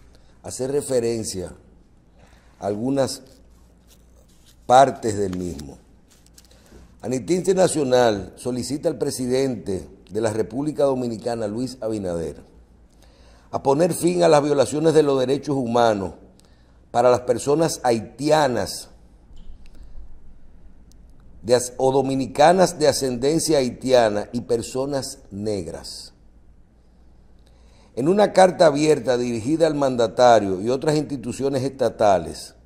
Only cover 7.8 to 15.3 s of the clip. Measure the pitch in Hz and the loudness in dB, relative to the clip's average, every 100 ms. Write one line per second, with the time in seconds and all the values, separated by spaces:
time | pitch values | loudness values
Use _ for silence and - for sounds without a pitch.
7.8 | 131 127 120 101 92 - 123 123 117 147 | 2 4 4 2 -6 -10 -8 -6 -6 -4
8.8 | 165 113 139 - 127 127 135 110 101 92 | -4 -4 -6 -4 -2 0 0 -4 -6 -8
9.8 | - - - 101 110 107 92 123 151 143 | -8 -20 -10 -4 -2 -2 -4 -6 -6 0
10.8 | 139 127 123 107 120 117 104 113 127 - | 0 0 -4 -6 -6 -6 -6 -6 -8 -8
11.8 | 110 110 92 85 78 - - - _ _ | -6 -6 -4 -6 -6 -10 -20 -20 _ _
12.8 | _ _ _ _ - - _ - 135 139 | _ _ _ _ -20 -20 _ -4 0 2
13.8 | 180 - 165 175 170 147 147 143 120 147 | 0 0 -2 2 2 2 2 0 0 0
14.8 | 160 156 139 135 123 | 2 4 4 0 0